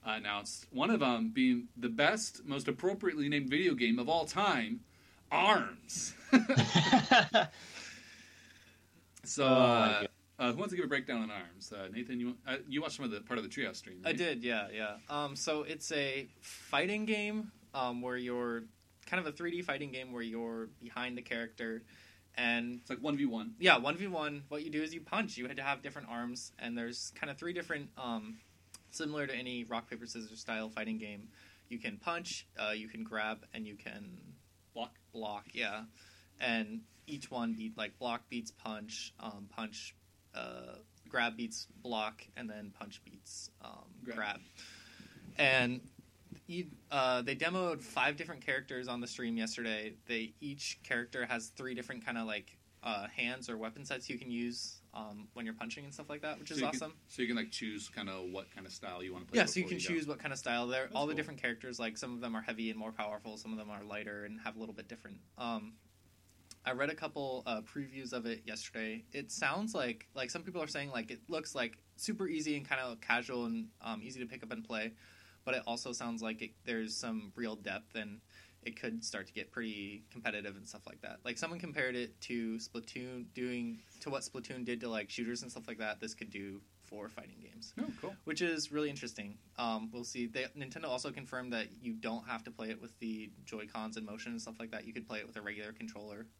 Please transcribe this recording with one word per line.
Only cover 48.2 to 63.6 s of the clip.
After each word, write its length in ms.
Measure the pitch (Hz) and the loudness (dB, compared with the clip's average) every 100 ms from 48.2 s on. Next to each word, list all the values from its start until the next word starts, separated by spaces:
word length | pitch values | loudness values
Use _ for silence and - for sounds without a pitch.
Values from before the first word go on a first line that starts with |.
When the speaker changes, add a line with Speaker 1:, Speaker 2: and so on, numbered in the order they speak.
| 165 147 | -4 -4
Speaker 3:
characters 420 | - 135 131 127 127 | 0 0 0 -6 -2
on 120 | 120 | -4
the 60 | 117 | -4
stream 300 | - 120 113 | -2 0 2
yesterday. 580 | 110 113 117 107 107 - - | 0 0 -2 0 -2 -8 -2
They, 280 | 117 113 - | -2 -2 -6
each 380 | 147 139 - - | -8 -6 -6 -8
character 420 | - 123 120 131 120 | -2 -2 0 -2 0
has 220 | 120 113 | -2 -2
three 260 | - 127 | -8 -6
different 300 | 123 123 127 | -6 -6 -6
kinda, 200 | 110 117 | -4 -4
like, 340 | 113 104 - - - - | -2 -4 -6 -20 -20 -8
uh, 260 | - 104 104 | -4 -2 -4
hands 400 | - 120 131 120 | -2 -2 -2 -6
or 80 | 113 | -6
weapon 280 | 110 110 | -6 -8
sets 240 | 135 135 - | -6 -6 -6
you 80 | 120 | -8
can 120 | 131 | -4
use, 500 | 117 120 120 - - - | -2 -2 -4 -8 -10 -14
um, 340 | - 107 104 104 | -12 -10 -12 -14
when 120 | - | -8
you're 100 | 113 | -8
punching 300 | 110 117 131 | -6 -6 -8
and 80 | 143 | -10
stuff 140 | 143 147 | -12 -8
like 140 | 147 | -6
that, 160 | 151 151 | -4 -6
which 100 | 151 | -4
Speaker 1:
So 60 | |
Speaker 3:
is 60 | 151 | 0
Speaker 1:
you 60 | 143 | 0
can, 80 | 135 | 0
Speaker 3:
awesome. 180 | 156 - - | -6 -10 -16
Speaker 1:
so 140 | - | -2
you 60 | 120 | 0
can, 80 | 117 | 2
like, 140 | 110 | 0
choose 380 | - 110 104 - | -4 -4 -6 -8
kinda 320 | - 98 95 | -8 -6 -6
what 280 | 90 95 95 | -4 -6 -8
kinda 180 | - 92 | -14 -14
style 320 | - 101 90 | -10 -8 -6
you 100 | 92 | -6
wanna 120 | 90 90 | -8 0
play 100 | 240 | 4
Speaker 3:
Yeah, 80 | - | 4
so 120 | 185 | 4
you 40 | |
Speaker 1:
before 40 | 180 175 | 0 0
Speaker 3:
can 20 | |
Speaker 1:
you 80 | 185 | 0
go. 60 | |
Speaker 3:
choose 120 | 170 147 | 0 0
what 140 | 147 | -4
kinda 160 | 147 135 | -4 -4
style. 300 | - 120 120 | 0 0 2
They're, 140 | 127 | 0
Speaker 1:
That's 100 | 131 | 0
Speaker 3:
all 120 | 127 147 | 0 2
the 60 | |
Speaker 1:
cool. 40 | 156 | 0
Speaker 3:
different 240 | 151 139 | -2 -2
characters, 380 | 123 117 131 120 | -2 -2 -6 -4
like, 160 | 113 110 | -4 -2
some 180 | 131 | -6
of 60 | 120 | -6
them 160 | 120 113 | -4 -4
are 60 | |
heavy 280 | 110 113 113 | -2 -2 -2
and 80 | 110 | -2
more 140 | 110 | -6
powerful, 440 | 110 107 107 110 110 | -4 -4 -4 -8 -10
some 160 | 110 | -8
of 60 | |
them 120 | 110 | -8